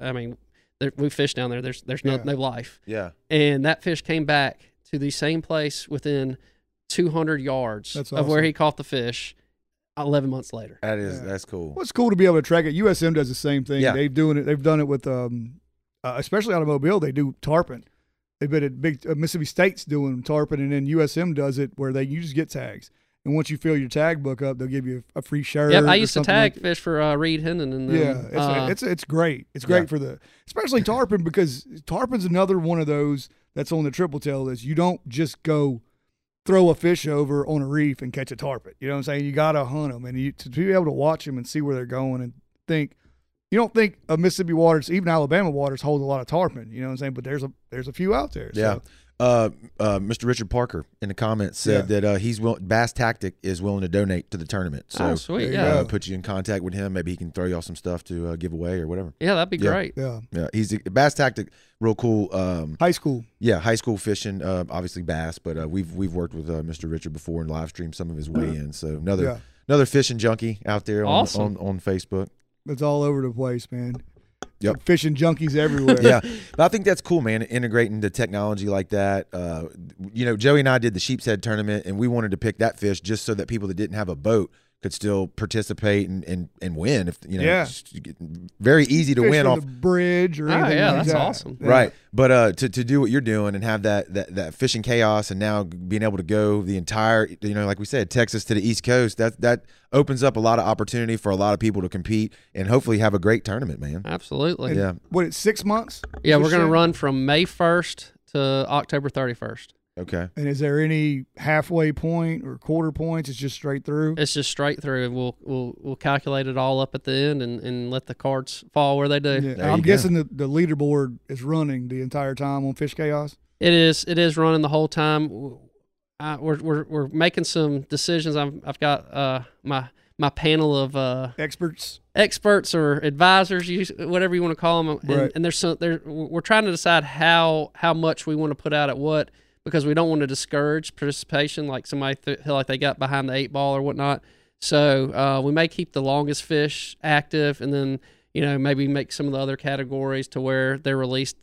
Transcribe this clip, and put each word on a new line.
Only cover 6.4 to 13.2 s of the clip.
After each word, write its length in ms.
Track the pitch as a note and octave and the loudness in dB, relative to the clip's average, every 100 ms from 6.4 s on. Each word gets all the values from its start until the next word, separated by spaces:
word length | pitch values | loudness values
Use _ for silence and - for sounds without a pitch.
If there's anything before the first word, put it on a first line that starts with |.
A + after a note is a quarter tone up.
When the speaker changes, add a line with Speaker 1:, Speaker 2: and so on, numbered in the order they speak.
| _ _ _ _ - | _ _ _ _ -6
Speaker 1:
two 220 | - F3 | 0 0
hundred 300 | D#3+ D#3 D3+ | 0 0 -2
yards 540 | C3 C3 A#2+ G#2+ - | -2 -4 -4 -6 -10
Speaker 2:
That's 180 | D3 C3+ | -10 -6
Speaker 1:
of 160 | C#3+ C#3+ | -2 2
where 100 | D#3 | 2
Speaker 2:
awesome. 60 | |
Speaker 1:
he 80 | D#3+ | 2
caught 240 | D3+ D3+ - | 2 0 0
the 80 | |
fish 500 | C#3 C3+ A#2 A#2+ - - _ _ _ _ _ - | -6 -4 -4 -8 -12 -18 _ _ _ _ _ -6
eleven 340 | D3 C#3+ C3+ | 0 2 2
months 220 | C3 - | -4 -8
later. 260 | A2+ G#2 - | -14 -14 -8
Speaker 3:
That 160 | G#2+ G#2+ | -4 -2
is, 220 | G2+ F#2 | -4 -6
Speaker 2:
Yeah. 60 | F#2+ | -8
Speaker 3:
that's 180 | F#2+ | -8
cool. 260 | - F#2 D#2+ | -8 -10 -8
Speaker 2:
Well, 80 | D2 | -8
it's 100 | D#4 | -4
cool 180 | - A#3+ | 2 4
to 60 | F#3+ | 6
be 100 | F#3 | 6
able 100 | D#3+ | 6
to 60 | |
track 220 | - E3+ | 4 2
it. 100 | D#3 | 2
U 140 | D#3+ G#3 | 2 2
S 140 | - | 2
M 120 | E3 | 2
does 140 | D#3 | 2